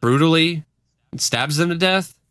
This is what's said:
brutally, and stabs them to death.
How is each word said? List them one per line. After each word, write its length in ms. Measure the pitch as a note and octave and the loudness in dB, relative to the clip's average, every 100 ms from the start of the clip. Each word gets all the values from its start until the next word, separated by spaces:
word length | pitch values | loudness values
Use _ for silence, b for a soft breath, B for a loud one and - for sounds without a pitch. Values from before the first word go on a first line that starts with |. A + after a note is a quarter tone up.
brutally, 640 | A#2 B2 D#3+ E3 D#3+ E3+ - _ _ _ _ | 2 2 4 2 0 -2 -10 _ _ _ _
and 80 | C3 | -8
stabs 380 | - A#2 C3+ D3 | -4 -2 -2 -2
them 100 | F3 | -2
to 80 | E3+ | 0
death. 420 | F#3 F#3+ F#3 - _ | 2 0 -2 -12 _